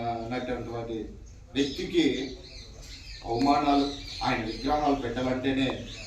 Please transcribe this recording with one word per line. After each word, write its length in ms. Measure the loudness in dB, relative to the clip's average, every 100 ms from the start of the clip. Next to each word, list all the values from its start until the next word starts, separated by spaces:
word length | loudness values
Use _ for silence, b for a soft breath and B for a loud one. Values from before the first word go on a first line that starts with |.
| -2 -2 -4
నటువంటి 800 | -4 -4 -4 -4 -6 -4 -6 -6 -10 -16 -16 -6
వ్యక్తికి 840 | 0 0 0 0 4 4 2 -2 -8 -14 -16 -16 -16 -16 -16 -14 -10 -2
అవమానాలు, 640 | 2 6 6 6 6 4 0 -8 -4
ఆయన 220 | 0 0 -2
విగ్రహాలు 500 | -2 0 2 4 2
పెట్టాలంటేనే 920 | 2 0 0 2 2 2 2 0 -6 -10